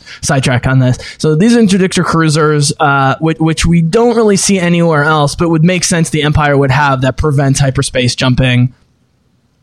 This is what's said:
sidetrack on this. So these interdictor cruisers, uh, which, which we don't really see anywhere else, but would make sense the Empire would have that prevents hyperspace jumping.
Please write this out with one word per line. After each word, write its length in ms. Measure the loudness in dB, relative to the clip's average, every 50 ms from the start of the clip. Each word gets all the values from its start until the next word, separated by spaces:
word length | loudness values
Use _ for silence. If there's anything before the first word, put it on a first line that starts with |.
| -16 -20 -18 -12
sidetrack 440 | -6 -2 -2 -2 0 0 -2 -2 -2
on 140 | 0 0 2
this. 180 | 2 0 0 -2 -6 -16 -10
So 180 | -4 -2 0 0
these 220 | 2 2 2 4
interdictor 480 | 4 2 2 2 0 0 0 0 -2 -2
cruisers, 680 | 0 0 0 2 2 2 2 2 2 2 0 0 -2 -2 0
uh, 360 | 0 0 0 0 0 0 -2 -2
which, 200 | -2 -4 -2 0
which 260 | -2 -2 -2 0 0
we 160 | 0 0 0
don't 340 | 0 0 0 2 2 2 2
really 220 | 2 2 2 2
see 200 | 0 0 0 -2
anywhere 460 | 0 0 0 0 2 2 2 0 0 0
else, 320 | 0 0 0 0 -2 -2
but 140 | -2 -2 0
would 160 | 0 2 2
make 180 | 2 0 0 -2
sense 280 | -2 -2 -2 -2 -2
the 120 | -2 -2 -2
Empire 340 | 0 0 0 0 2 2
would 140 | 2 0 0
have 300 | 0 0 0 0 0 0
that 160 | -2 -2 -2
prevents 420 | -2 -2 0 0 0 0 0 0 0
hyperspace 560 | 0 -2 0 -2 -4 -4 -2 -2 -2 -2 -2
jumping. 580 | -2 -2 -2 0 0 0 0 2 0 0 -2 -4 _ _ _ _ _ _ _ _ _ _ _ _ _ _ _ _ _